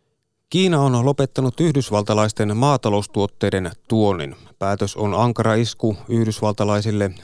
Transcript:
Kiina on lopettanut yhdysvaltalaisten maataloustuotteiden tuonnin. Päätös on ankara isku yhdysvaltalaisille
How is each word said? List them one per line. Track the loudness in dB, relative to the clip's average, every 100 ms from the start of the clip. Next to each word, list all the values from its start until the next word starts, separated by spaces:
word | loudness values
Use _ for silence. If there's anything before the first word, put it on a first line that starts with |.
| _ _ _ _ _
Kiina | 0 2 4
on | 4 4 2
lopettanut | 2 0 0 -2 0
yhdysvaltalaisten | 0 0 0 -2 0 2 0 0 -2 2
maataloustuotteiden | 2 2 2 0 -2 -2 -4 -2 -2 -2 -4 -10 -2
tuonnin. | 2 2 0 -6 -12 -20 _
Päätös | -4 -2 -4 -4
on | -2
ankara | 0 0 0 0
isku | 0 0 -2 -4 -4 -4
yhdysvaltalaisille | -2 -2 -2 -4 0 0 0 0 -2 -2 -4